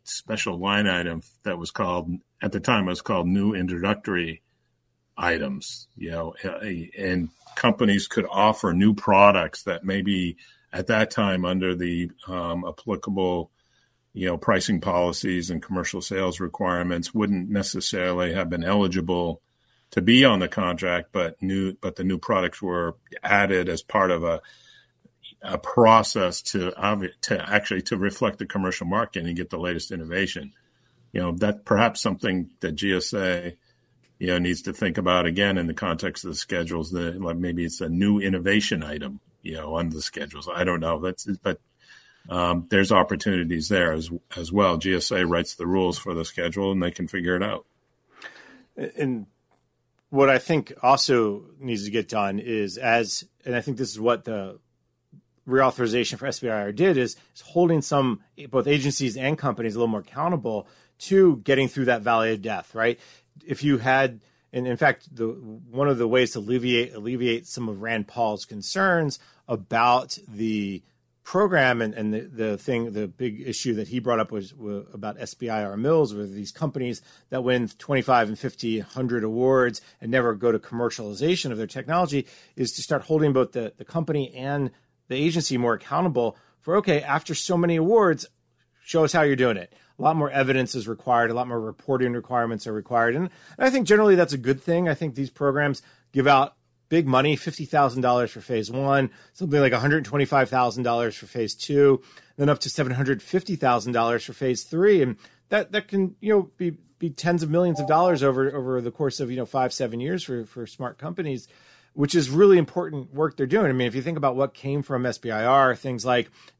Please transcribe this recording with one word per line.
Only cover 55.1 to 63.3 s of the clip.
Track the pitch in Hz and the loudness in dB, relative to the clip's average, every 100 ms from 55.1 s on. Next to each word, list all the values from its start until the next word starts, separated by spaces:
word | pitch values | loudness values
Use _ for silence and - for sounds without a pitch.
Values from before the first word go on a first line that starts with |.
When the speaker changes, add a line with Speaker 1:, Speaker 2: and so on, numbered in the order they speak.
| _ _ _ - | _ _ _ 0
Speaker 2:
reauthorization | 131 131 - 117 120 113 - | 4 4 2 0 0 -2 -4
for | 135 | -8
S | - | -6
B | 120 | -4
I | 107 | -4
R | 101 | -4
did, | 107 190 | 2 2
is, | 139 117 - _ | 4 0 -4 _
is | - | -20
holding | - 170 175 156 | -4 2 4 2
some, | - 143 131 104 _ - 139 | 2 0 0 -2 _ -20 -4
both | 127 135 | 0 2
agencies | 147 139 139 131 117 | 2 0 -2 -4 -2
and | 135 | -4
companies | 151 135 110 113 | -2 -4 -4 -4
a | 110 | -2
little | 117 | -2
more | 104 | -2
accountable | - 135 165 160 113 107 - _ _ - | -6 -6 -2 -2 -2 -6 -8 _ _ -14
to | - 196 180 127 | 2 6 6 6
getting | 143 135 131 | 2 2 2
through | 139 | 0
that | 127 117 | 0 2
valley | 110 113 110 | 2 2 2
of | 110 | 0
death, | 110 95 - | -4 -8 -6
right? | 113 113 117 - - _ | -2 0 0 -8 -20 _